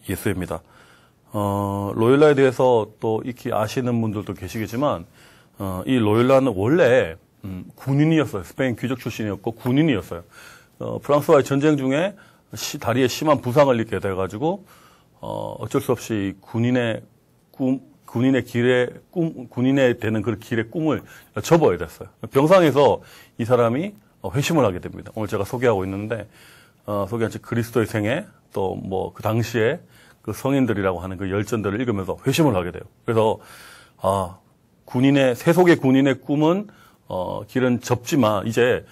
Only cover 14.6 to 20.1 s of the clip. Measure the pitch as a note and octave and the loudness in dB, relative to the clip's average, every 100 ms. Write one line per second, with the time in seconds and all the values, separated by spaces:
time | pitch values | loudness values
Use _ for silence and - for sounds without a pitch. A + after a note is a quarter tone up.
14.6 | - - _ _ _ _ - G#1+ G#1 - | -10 -20 _ _ _ _ -10 -8 -10 -10
15.6 | A2+ C3+ - A#2+ - A2 G2 - - A#2 | -4 -2 -2 -4 -4 -4 -4 -6 -8 -2
16.6 | A#2+ B2+ A#2 G#2+ - _ _ _ _ - | 0 0 -2 -6 -10 _ _ _ _ -4
17.6 | C3 C3+ - _ - A#2 C3 C3 A#2 A#2+ | -2 -2 -6 _ -8 -2 0 0 -2 0
18.6 | B2 B2+ B2 - - F3+ E3 A#2 B2 - | 2 2 0 -6 -10 -4 -4 -6 -10 -2
19.6 | C3 C#3 B2+ A#2 G#2+ | 0 4 2 2 -2